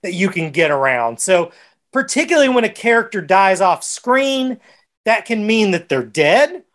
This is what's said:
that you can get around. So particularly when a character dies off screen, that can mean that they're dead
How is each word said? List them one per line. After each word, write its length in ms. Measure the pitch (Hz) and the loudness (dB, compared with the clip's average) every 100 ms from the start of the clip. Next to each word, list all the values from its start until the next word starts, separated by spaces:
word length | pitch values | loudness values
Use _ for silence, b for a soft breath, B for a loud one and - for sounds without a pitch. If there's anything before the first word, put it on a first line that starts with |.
that 120 | 190 | -8
you 140 | 175 190 | -4 -4
can 240 | 180 160 | -2 -4
get 180 | 143 160 | 0 0
around. 480 | 139 135 127 117 117 | 2 0 0 -2 -4
So 320 | - 180 170 b b b _ | 0 0 0 b b b _
particularly 560 | 262 262 262 330 330 269 | -6 -2 -4 0 2 2
when 140 | 247 | 2
a 60 | 220 | -2
character 520 | - 226 233 226 202 | -4 0 0 0 -8
dies 400 | 156 185 190 185 | 0 2 4 2
off 220 | 190 165 | 0 0
screen, 760 | - - 240 262 269 269 262 254 b b b _ - | -6 -10 -2 0 0 -2 -4 -8 b b b _ -2
that 180 | 220 | -2
can 200 | 220 226 | -2 -4
mean 280 | 208 226 208 | 0 2 2
that 160 | 175 - | 0 -2
they're 160 | 135 | -4
dead 580 | 117 156 147 226 294 359 _ | -2 0 2 4 2 -4 _